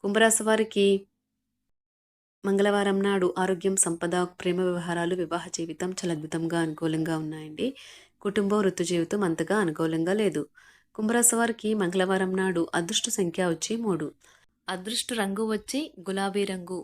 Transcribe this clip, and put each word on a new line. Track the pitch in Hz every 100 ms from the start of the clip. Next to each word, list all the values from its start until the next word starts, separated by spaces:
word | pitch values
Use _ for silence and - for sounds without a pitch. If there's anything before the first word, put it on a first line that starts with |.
కుంభరాశి | 202 202 226 220
వారికి | 220 220 220 - 196 196 196 _ _ _ _ _ _ _ _ _ _ _ _ _
మంగళవారం | 196 196 202 202 202 196
నాడు | 196 196 180 180
ఆరోగ్యం, | 185 185 196 190
సంపద, | 180 170 170 180 175
ప్రేమ | - 185 180
వ్యవహారాలు, | 185 175 170 170 170
వివాహ | 185 165 170 170
జీవితం | - 165 156 180
చాలా | 185 180
అద్భుతంగా | 160 156 165 165 170
అనుకూలంగా | 165 156 165 160 160 160
ఉన్నాయండి. | 156 156 156 156 226 269 - - - _
కుటుంబ | 202 202 196
వృత్తి | 208 196 180
జీవితం | 170 175 165 208
అంతగా | 185 160 160 208
అనుకూలంగా | 180 151 160 160 165
లేదు. | 208 208 151 - _ - - _
కుంభరాశి | - 214 240 233 233
వారికి | 233 226 214
మంగళవారం | 214 180 185 185 190 185 190
నాడు | 190 175 165
అదృష్ట | 175 170 214 -
సంఖ్య | - 175 170 180
వచ్చి | 165 - 226
మూడు, | 226 165 151 - - - _ _ -
అదృష్ట | 185 185 240 -
రంగు | 233 196 196 220
వచ్చి | 214 208 262 311 -
గులాబీ | 180 196 196 196
రంగు | 196 185 175 180